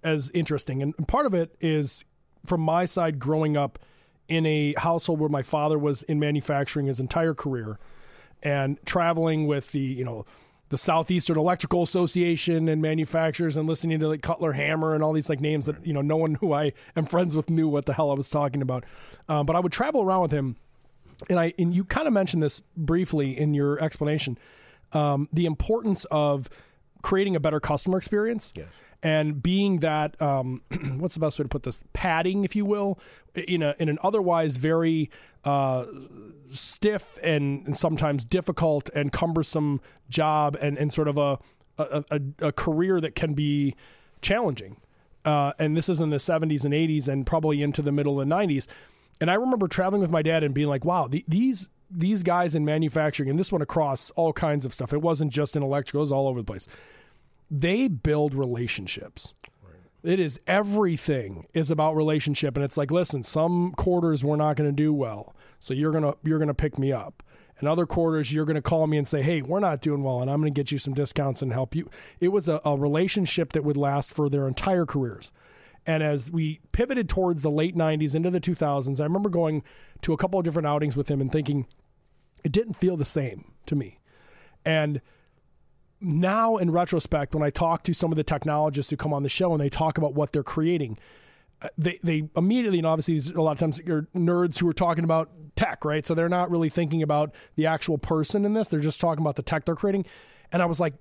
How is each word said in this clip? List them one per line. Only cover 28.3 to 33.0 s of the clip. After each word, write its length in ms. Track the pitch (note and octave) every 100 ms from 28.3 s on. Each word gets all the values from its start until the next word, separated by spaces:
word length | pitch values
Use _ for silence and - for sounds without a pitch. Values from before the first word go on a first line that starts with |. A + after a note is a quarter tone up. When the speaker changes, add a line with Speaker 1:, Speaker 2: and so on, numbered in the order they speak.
| A3+ -
Speaker 2:
Yes. 140 | - E3+ - - _
Speaker 1:
and 400 | D#3+ D#3 D3+ D3
being 380 | C#3+ F#3+ G3+ F3+
that, 420 | D#3+ D3+ D3+ -
um, 400 | D3+ C#3 C3 B2+ -
<clears throat> 320 | F3 C#3 C3
what's 160 | E3+
the 60 | -
best 160 | D#3 -
way 60 |
to 60 | C#3
put 160 | C#3+
this? 200 | - - -
Padding, 500 | - F#3 D#3+ F3+ G3
if 100 | F#3+
you 100 | G#3
will, 320 | G3+ G#3 G3+ F#3